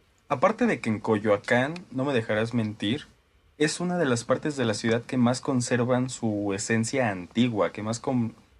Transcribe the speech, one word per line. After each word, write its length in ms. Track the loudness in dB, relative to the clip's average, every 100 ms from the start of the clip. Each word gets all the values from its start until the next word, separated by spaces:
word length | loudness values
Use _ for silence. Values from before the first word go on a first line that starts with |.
| _ _ _
Aparte 360 | 0 2 2 0
de 140 | 0
que 100 | -2
en 100 | -2
Coyoacán, 760 | 0 0 2 0 2 2 2 -4 -8
no 140 | -4 0
me 80 |
dejarás 400 | 0 0 -2 0
mentir, 540 | 0 -2 -2 -2 -2 -6 _ _ _ _ -2
es 220 | -2 0
una 180 | -2 0
de 80 | 2
las 180 | 0
partes 320 | 0 0 0 -2
de 80 | 0
la 80 |
ciudad 300 | 0 0 0
que 140 | 0 2
más 240 | 2 2
conservan 680 | 0 -2 0 0 2 0 -2
su 440 | -4 -2 -2 -2
esencia 560 | -2 0 0 0 0 0
antigua, 600 | -2 -4 0 2 2 0
que 100 | -2
más 160 | -6 -4
con-, 340 | -2 0 -2 -6 _